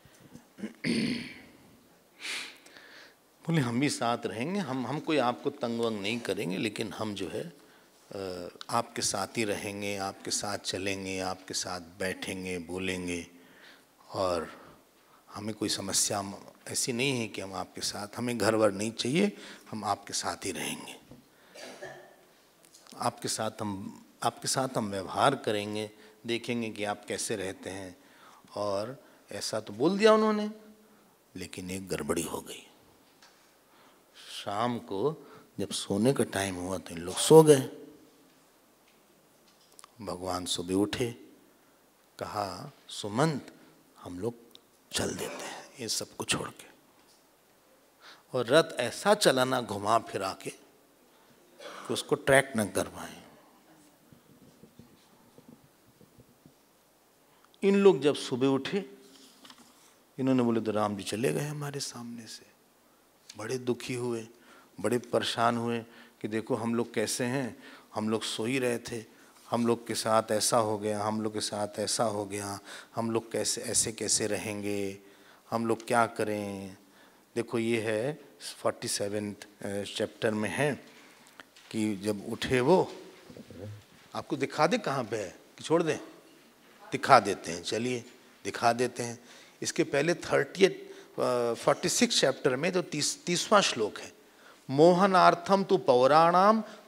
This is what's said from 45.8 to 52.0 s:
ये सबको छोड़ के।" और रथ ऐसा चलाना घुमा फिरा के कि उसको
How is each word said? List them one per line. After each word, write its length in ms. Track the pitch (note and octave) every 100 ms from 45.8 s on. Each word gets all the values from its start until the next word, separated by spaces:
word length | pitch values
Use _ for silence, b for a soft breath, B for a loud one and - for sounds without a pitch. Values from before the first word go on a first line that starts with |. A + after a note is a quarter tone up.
ये 80 | A2
सबको 360 | - G#2 -
छोड़ 240 | - - -
के।" 180 | - - - _ _ _ _ _ _ _ _ _ _ _ _ B B B B2+
और 80 | A2+
रथ 340 | D3+ E3 -
ऐसा 340 | A#2 - G3+
चलाना 460 | G#3+ D#3 C3 B2+ B2+
घुमा 380 | G#2+ G2+ G2+ A2+
फिरा 400 | - G#2+ F#2+ F2+
के 80 | C3 - - - _ _ _ _ - - _ -
कि 340 | - - -
उसको 200 | A2+